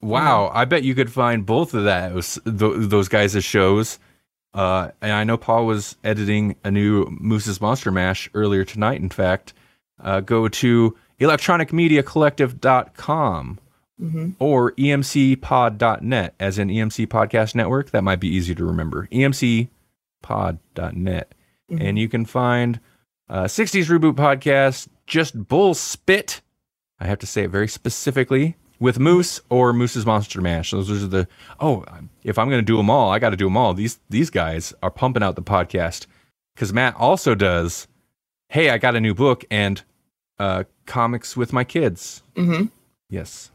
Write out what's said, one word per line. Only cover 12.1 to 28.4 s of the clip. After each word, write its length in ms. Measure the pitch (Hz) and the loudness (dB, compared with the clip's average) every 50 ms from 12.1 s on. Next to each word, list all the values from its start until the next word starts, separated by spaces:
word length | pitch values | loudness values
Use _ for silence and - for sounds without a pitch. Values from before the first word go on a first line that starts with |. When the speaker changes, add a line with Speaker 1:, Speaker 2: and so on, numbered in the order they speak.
| - 160 151 147 139 - 143 127 123 131 | 0 2 2 2 2 2 0 0 0 0
Speaker 1:
dot 340 | - 135 131 127 123 - _ | 2 2 2 2 2 -2 _
com 640 | - - - 147 160 151 123 92 80 67 64 65 101 _ _ _ _ _ _ _ _ | -14 -6 -4 -2 0 0 0 -2 -2 -6 -8 -12 -14 _ _ _ _ _ _ _ _
Speaker 2:
Mm-hmm. 300 | 180 165 160 160 160 170 185 _ | -8 -6 -6 -6 -6 -8 -6 _
Speaker 1:
or 340 | 127 147 147 127 123 123 - - | 0 2 2 4 2 0 0 0
E 120 | 135 143 143 | 0 2 2
M 100 | 139 139 | 0 -2
C 320 | 135 - 143 139 135 131 | 0 2 2 4 4 2
pod 400 | 131 - - 139 127 123 117 107 | 0 0 0 2 2 2 2 0
dot 260 | 104 117 117 107 - - | 2 0 0 0 0 -2
net, 300 | 107 131 120 95 82 - _ | -2 -2 0 -2 -4 -6 _
as 160 | 95 98 95 98 | -4 -4 -2 -2
in 120 | 104 98 | -2 0
E 100 | 95 110 | 0 0
M 80 | 110 107 | -2 -2
C 160 | - - 113 | -2 -4 -6
Podcast 480 | - - 113 110 - - 117 110 107 - | -2 0 0 0 2 2 0 0 0 0
Network. 340 | 120 113 85 123 135 143 - | -2 0 0 0 -2 -4 -2
That 120 | - 110 95 | -2 -2 0
might 160 | 98 95 90 | 0 0 0
be 80 | 92 90 80 | -2 -2 -2
easier 200 | 95 87 85 90 | -2 -2 -2 -4
to 100 | 82 87 | -4 -2
remember. 420 | 85 85 82 80 80 - 73 - - - | -2 -2 -2 -4 -4 -6 -6 -8 -4 -2
E 100 | 120 135 | 0 0
M 100 | 139 135 | 0 0
C 340 | - - 123 117 113 117 120 _ _ _ _ _ _ _ _ _ _ - | 0 0 0 2 0 0 -2 _ _ _ _ _ _ _ _ _ _ -10
pod 360 | - - 104 98 92 85 82 _ _ _ | -6 -4 -4 -2 -4 -4 -6 _ _ _
dot 220 | - 87 82 87 | -8 -8 -8 -6
net. 380 | 87 90 92 90 87 85 _ _ _ _ _ _ _ _ _ | -6 -4 -4 -4 -6 -6 _ _ _ _ _ _ _ _ _
Speaker 2:
Mm-hmm. 120 | 180 160 156 | -6 -4 -2
Speaker 1:
And 140 | 98 101 107 | -2 -2 -2
you 100 | 110 110 | -2 -2
can 160 | - 120 113 | -2 -4 -4
find, 560 | 110 - 131 123 123 120 120 120 120 117 113 _ _ _ _ _ _ _ _ _ _ | -4 -2 -2 0 2 2 2 0 0 -2 -4 _ _ _ _ _ _ _ _ _ _
uh, 200 | - 95 92 95 | -6 -4 -4 -4
sixties 400 | - - 220 196 - 196 175 151 | -2 -2 -2 0 0 -2 2 4
Reboot 240 | 170 170 156 160 147 | 2 4 4 4 2
Podcast, 720 | 131 147 147 139 135 - 147 139 139 139 135 135 - - - _ _ _ | 4 2 2 2 2 0 2 2 4 4 2 0 -2 -10 -18 _ _ _
Just 420 | - - 160 160 139 - 113 101 - | -4 -2 -2 -2 -2 -4 -10 -6 0
Bull 260 | - 160 202 196 170 | 2 4 4 4 2
Spit. 680 | - - - - - _ - 190 202 208 - - - _ _ _ _ _ _ _ _ _ _ _ _ | 0 -6 -10 -10 -8 _ 0 0 0 0 -6 -12 -14 _ _ _ _ _ _ _ _ _ _ _ _
I 60 | - | -6
have 120 | 90 101 101 | -6 -6 -6
to 80 | - | -6
say 160 | 101 - 104 101 | -8 -4 -4 -4
it 80 | 95 | -2
very 180 | 90 98 107 110 | -2 -2 -2 -2
specifically. 880 | - - _ 127 113 - - - 123 135 127 - 135 131 | -4 -8 _ -8 -8 -4 -4 -2 0 0 0 2 2 0